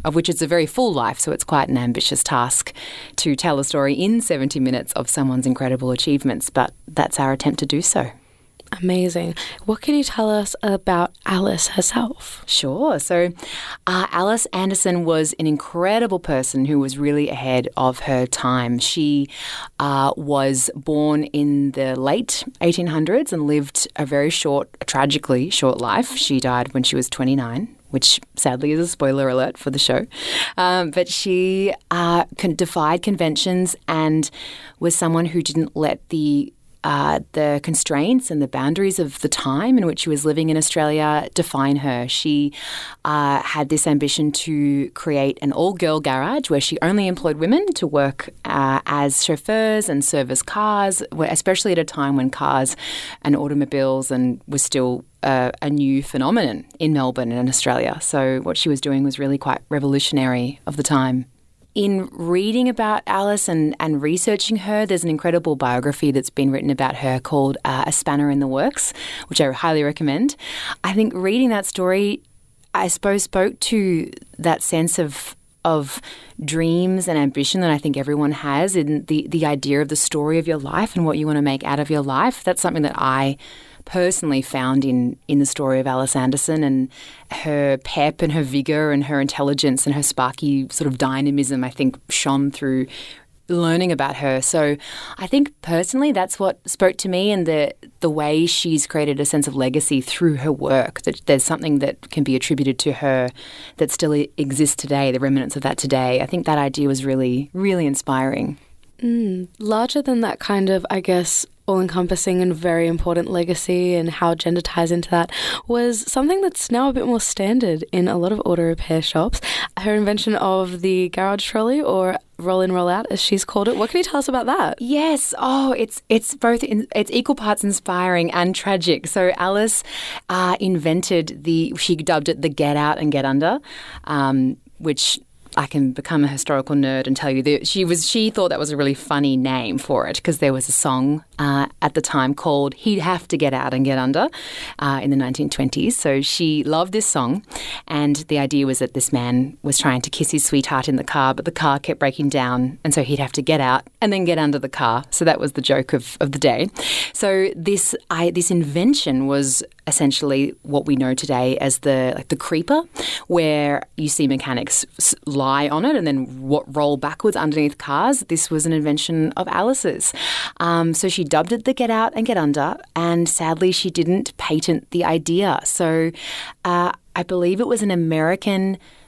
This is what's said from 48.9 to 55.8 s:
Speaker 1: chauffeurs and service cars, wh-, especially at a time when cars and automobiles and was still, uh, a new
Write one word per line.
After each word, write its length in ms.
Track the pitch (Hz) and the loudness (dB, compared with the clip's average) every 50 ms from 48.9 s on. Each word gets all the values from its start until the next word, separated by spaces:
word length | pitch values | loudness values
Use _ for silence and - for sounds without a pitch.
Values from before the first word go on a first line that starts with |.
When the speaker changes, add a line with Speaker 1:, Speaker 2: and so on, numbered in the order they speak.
| - 147 143 143 139 - - | 0 0 0 0 0 0 0
Speaker 1:
chauffeurs 640 | - 160 143 - - 214 220 220 220 214 214 208 - | 0 -2 -2 -2 -2 0 0 2 2 2 0 0 0
and 160 | 156 143 143 | -2 0 0
service 380 | - - 147 135 123 131 - | 0 0 0 0 0 -2 -4
cars, 600 | - - - 208 214 214 208 202 202 196 185 - - - - 151 | -4 -2 -2 0 0 2 2 2 2 2 0 -2 -6 -6 -2 -2
wh-, 40 | |
especially 500 | 160 - 170 - - - 190 185 - 214 | -2 0 0 0 2 0 0 2 2 2
at 60 | 180 165 | 2 2
a 80 | 160 | 0
time 320 | 160 - 156 139 139 139 135 | -2 -2 -2 0 2 2 2
when 120 | 127 131 | 2 0
cars 460 | - - 143 143 135 135 135 135 - - - - - - - - - - | -2 0 0 2 2 2 2 0 -2 -6 -10 -10 -10 -10 -10 -12 -14 -6
and 160 | _ 147 143 - | _ 2 2 2
automobiles 720 | 143 143 147 143 143 139 147 139 135 135 131 135 131 - | 2 -2 0 -2 -2 -2 0 0 0 2 0 0 -2 -2
and 300 | 135 127 127 127 120 - - | -2 0 0 0 0 -4 -8
was 160 | - 143 139 | -6 -4 -2
still, 440 | - - - 139 127 127 123 - - _ _ _ - | -2 0 0 0 0 0 -2 -4 -8 _ _ _ 0
uh, 280 | 143 135 127 123 123 - - | 0 2 2 2 0 -2 -4
a 80 | - 147 | -4 -2
new 340 | 147 147 | 0 2